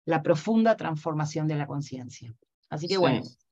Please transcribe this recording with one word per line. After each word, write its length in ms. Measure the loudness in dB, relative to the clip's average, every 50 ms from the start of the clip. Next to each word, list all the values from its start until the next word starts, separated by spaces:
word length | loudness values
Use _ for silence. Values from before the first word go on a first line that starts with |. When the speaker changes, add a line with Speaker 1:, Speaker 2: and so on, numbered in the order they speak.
| _
Speaker 1:
La 180 | 0 0 2 4
profunda 540 | 2 2 2 2 2 2 4 6 4 4 2
transformación 720 | 0 -4 -6 -4 -4 -4 -2 -2 -2 -2 -2 -2 -2 -2
de 60 | 0
la 120 | -2 -4 -4
conciencia. 680 | -4 -6 -6 -8 -8 -12 -12 -12 -14 -16 -16 -18 -18 _ _ _ _ _ _ -12
Así 180 | -10 -6 -4 -2
que 60 | 2
Speaker 2:
Sí. 60 | 4
Speaker 1:
bueno, 220 | 4 4 4 2 -2 -4 -12 _ _ _